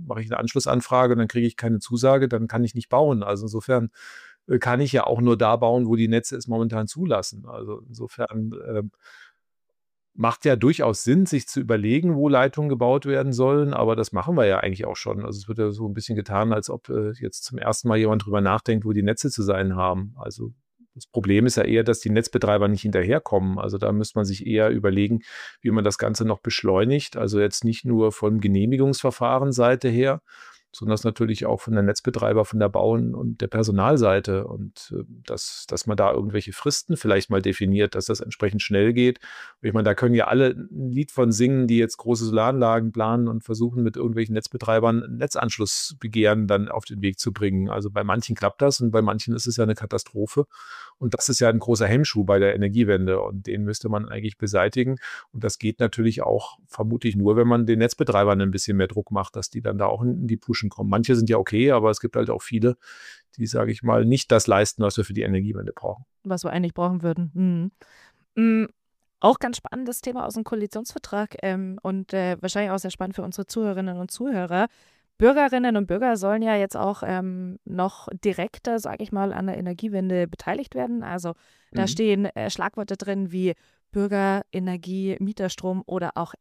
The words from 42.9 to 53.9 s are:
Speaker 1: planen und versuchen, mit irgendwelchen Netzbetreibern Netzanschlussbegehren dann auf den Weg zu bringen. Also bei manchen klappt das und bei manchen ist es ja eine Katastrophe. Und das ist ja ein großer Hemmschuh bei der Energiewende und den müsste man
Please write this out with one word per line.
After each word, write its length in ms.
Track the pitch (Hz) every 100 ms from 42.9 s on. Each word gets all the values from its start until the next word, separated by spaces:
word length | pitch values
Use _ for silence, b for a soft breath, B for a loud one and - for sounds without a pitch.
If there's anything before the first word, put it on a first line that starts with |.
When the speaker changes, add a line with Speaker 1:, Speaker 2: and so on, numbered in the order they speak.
Speaker 1:
planen 380 | 113 110 117 117
und 160 | 113 -
versuchen, 380 | 110 120 123
mit 120 | 113 -
irgendwelchen 380 | 120 113 110
Netzbetreibern 840 | 110 - 123 - 110 117 117 117 120
Netzanschlussbegehren 1300 | 143 - 117 - 101 - - 143 113 110 104 110 101
dann 220 | 101 104
auf 160 | -
den 180 | - 101
Weg 180 | 98 95
zu 120 | 120
bringen. 380 | 101 101 95 98
Also 200 | 104 101
bei 140 | 101
manchen 320 | 101 110 - -
klappt 260 | 101 -
das 200 | 139 135
und 100 | 120
bei 100 | 113
manchen 320 | 107 107 -
ist 140 | 117 123
es 80 | 117
ja 80 |
eine 120 | 110 107
Katastrophe. 720 | 104 107 - 107 104 143 143 B B B B _
Und 160 | 123
das 160 | - -
ist 100 | 123
ja 100 | 117
ein 100 | 113
großer 280 | - 113 101
Hemmschuh 380 | 123 147 107 98
bei 140 | 98
der 140 | 98 104
Energiewende 640 | 101 110 104 95 92 92
und 260 | 101 98 101
den 160 | 101
müsste 240 | 104 107
man 180 | 110